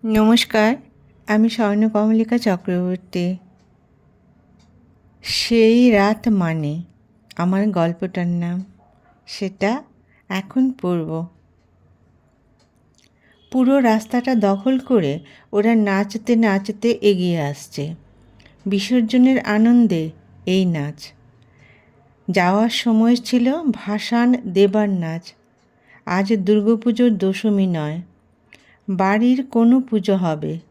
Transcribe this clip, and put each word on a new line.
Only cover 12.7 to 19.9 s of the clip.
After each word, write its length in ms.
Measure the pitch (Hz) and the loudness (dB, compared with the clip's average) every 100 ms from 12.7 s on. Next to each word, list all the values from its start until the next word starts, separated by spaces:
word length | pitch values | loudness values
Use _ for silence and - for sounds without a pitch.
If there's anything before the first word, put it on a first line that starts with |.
| _ _ _ _ _ _ _ _ | _ _ _ _ _ _ _ _
পুরো 240 | 254 254 277 | 0 2 4
রাস্তাটা 520 | 247 220 220 247 247 247 | 4 2 0 -4 -2 0
দখল 360 | 202 196 220 262 | 0 0 -2 -2
করে 340 | 262 240 151 147 - - _ | 0 0 0 -6 -10 -20 _
ওরা 200 | 208 214 226 208 | -2 2 2 2
নাচতে 480 | 196 202 220 220 233 226 | 0 -2 -6 -2 2 2
নাচতে 440 | 196 196 208 233 233 | 0 -4 -4 -2 0
এগিয়ে 380 | 208 190 180 170 | 0 0 0 -2
আসছে। 420 | 143 143 - - 143 165 _ _ _ _ _ _ - | -4 -8 -14 -10 -10 -10 _ _ _ _ _ _ -4
বিসর্জনের 720 | 196 196 247 220 254 254 262 - 208 | -4 0 0 2 4 4 2 0 2
আনন্দে 480 | 226 240 226 | 4 4 4